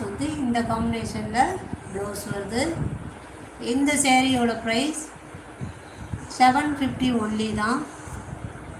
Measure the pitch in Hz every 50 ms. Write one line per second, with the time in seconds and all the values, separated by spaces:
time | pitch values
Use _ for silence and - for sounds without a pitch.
0 | 220 196 208 - 277 302 302 294 262 233 233 233 233 226 226 226 233 233 233 226
1 | 220 - - 214 214 214 214 240 285 370 381 381 - - - - - - 185 196
2 | 202 208 202 165 - 208 202 202 196 196 220 247 294 330 330 - - - - -
3 | - - - - - - - - - - - - 233 226 247 277 285 294 294 -
4 | - 262 262 254 262 262 262 240 240 233 226 226 - 226 226 240 277 311 320 -
5 | - - - - - - - - - - - - - - - - - - - -
6 | - - - - - - - - 254 254 254 285 294 302 285 - 269 247 240 -
7 | 254 254 240 220 214 214 214 214 220 220 208 214 214 220 262 302 311 - - -
8 | - - - - - - - - - - - - - - -